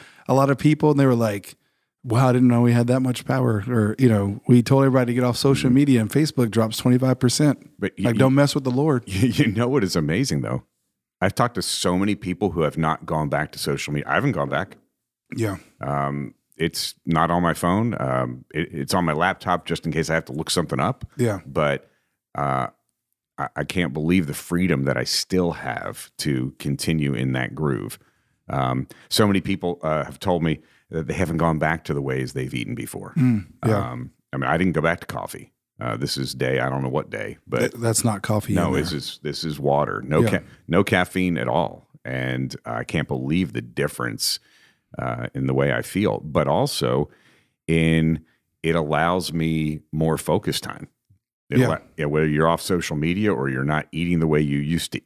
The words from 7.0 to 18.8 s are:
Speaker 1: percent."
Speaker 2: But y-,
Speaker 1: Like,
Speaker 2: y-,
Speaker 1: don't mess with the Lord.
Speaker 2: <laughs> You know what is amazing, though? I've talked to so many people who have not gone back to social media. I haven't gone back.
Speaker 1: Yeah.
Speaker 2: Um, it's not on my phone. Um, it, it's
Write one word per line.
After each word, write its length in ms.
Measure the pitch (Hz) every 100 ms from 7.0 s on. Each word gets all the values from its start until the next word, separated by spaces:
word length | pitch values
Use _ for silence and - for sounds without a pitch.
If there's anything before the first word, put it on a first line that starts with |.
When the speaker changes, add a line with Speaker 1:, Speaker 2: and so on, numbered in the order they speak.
| 131 127
Speaker 1:
percent." 520 | 123 - 98 - - -
Speaker 2:
But 140 | 98 -
y-, 60 | 120
Speaker 1:
Like, 100 | 113
Speaker 2:
y-, 40 |
Speaker 1:
don't 160 | 131 135
mess 180 | 143
with 100 | 147
the 60 | 131
Lord. 320 | 127 156 131
Speaker 2:
<laughs> 40 | -
You 400 | 95 123 135 123
know 200 | 101 120
what 160 | 135
is 120 | 92 87
amazing, 460 | 73 87 139 73
though? 240 | 57 64 - _ _ _ _ _
I've 140 | 95 -
talked 200 | 120 101
to 60 |
so 360 | - - 92 90
many 180 | 101 101
people 360 | 92 87 101
who 100 | 82
have 160 | 76 82
not 280 | 80 78 80
gone 220 | 80 76
back 240 | 71 76
to 80 | -
social 320 | 76 71 -
media. 160 | 73 -
I 40 | 78
haven't 160 | 139
gone 160 | 90 71
back. 300 | 71 95 - _ _ _ _ _ 123
Speaker 1:
Yeah. 220 | 110 95 - _
Speaker 2:
Um, 520 | - 71 69 71 69 - _ -
it's 400 | 82 - - - -
not 240 | 80 82
on 140 | 87
my 100 | 87
phone. 400 | 78 87 98 117 95
Um, 460 | 65 64 64 64 -
it, 160 | 76 85
it's 220 | 80